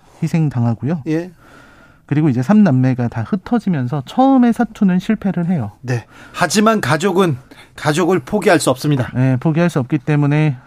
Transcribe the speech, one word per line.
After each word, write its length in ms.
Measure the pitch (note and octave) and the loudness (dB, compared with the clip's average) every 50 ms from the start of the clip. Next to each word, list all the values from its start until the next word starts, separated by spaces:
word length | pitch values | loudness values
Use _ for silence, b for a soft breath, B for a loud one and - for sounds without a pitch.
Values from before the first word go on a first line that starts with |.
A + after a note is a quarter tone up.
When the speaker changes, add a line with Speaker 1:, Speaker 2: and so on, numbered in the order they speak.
| _ _ _ - | _ _ _ -8
Speaker 1:
희생당하고요. 800 | E3 D#3 - E3 D#3+ C#3+ - B2+ A#2 A#2+ A2+ - A#2 C#3 F3+ D#3 A#2+ E3 | -6 -2 0 0 0 0 0 0 -2 -2 -2 -2 -4 -4 -4 -4 -4 -4
Speaker 2:
예. 220 | D3+ E3 F3 F#3 E3 b b b b b b b b b b b b b b | -4 -4 -4 -8 -14 b b b b b b b b b b b b b b
Speaker 1:
그리고 220 | - C3+ D3+ D#3+ D3+ | -4 -2 0 2 2
이제 140 | A2+ B2+ | 0 0
삼남매가 640 | B2+ - G#3+ G#3+ G#3 E3 C3 B2+ B2+ C3 B2+ B2+ A#2+ A2+ | 2 2 4 4 6 4 4 2 2 2 0 0 -2 -4
다 140 | - A#2+ | -4 -6
흩어지면서 800 | A2+ - G#3+ F#3 - - A#3+ A3+ - G3 E3+ C#3 B2 B2 D#3 C#3+ B2+ | -6 -4 -6 -6 -4 -2 -4 -2 0 -2 -2 -2 -2 -4 -6 -6 -8
처음에 460 | - - B3 C4 C4+ C4+ C4 B3 A#3+ | -6 -2 2 2 4 4 4 4 2
사투는 460 | A3 - A#3+ - - - G#3 F#3 F3+ F3+ | 2 0 -2 -4 -2 0 2 2 2 2
실패를 480 | - - A3 - - G3 E3+ F3 E3+ | 0 -2 -2 -2 -2 -4 -2 -2 -2
해요. 260 | E3+ F#3 D3 G#2+ G2+ - _ | -2 -2 -2 -4 -6 -8 _
Speaker 2:
네. 240 | - B2 B2 A#2 - _ B B B B | -6 -6 -6 -6 -6 _ B B B B
하지만 480 | B - F3+ D#3+ - G#3+ G#3 A3+ A3 G#3 | B -4 -4 -2 0 2 2 2 2 0
가족은, 560 | - B2+ D#3 D3+ E3+ G3+ E3+ F#3+ F#3+ E3+ C3+ - - B B B B B B | 0 0 -2 0 0 0 2 2 2 2 0 -4 -8 B B B B B B
가족을 420 | - - D3+ D3 F3 F#3 E3 F#3 D#3 | -6 -2 -2 0 0 2 2 0 0
포기할 400 | - - G#3 G#3 - G#3 A#3+ D3+ | -2 -2 -4 0 2 2 2 2
수 100 | - D3+ | 2 0
없습니다. 400 | B2+ - - D3 D3 B2+ A#2+ - - | -2 0 0 -2 0 0 -2 -4 -2
Speaker 1:
네, 220 | B2 C3 C3 C3 | 0 0 0 0
포기할 340 | B2+ - E3 D3 E3+ F3 E3+ | 0 0 0 0 2 0 0
수 80 | - D3 | 0 -2
없기 200 | B2 - D#3 C#3 | -4 -2 -4 -4
때문에 580 | - D#3 D3+ D3 D3 C#3+ D3 D3+ D#3 D3+ B2+ B2 - | -2 0 0 2 2 2 2 2 2 0 -2 -4 -10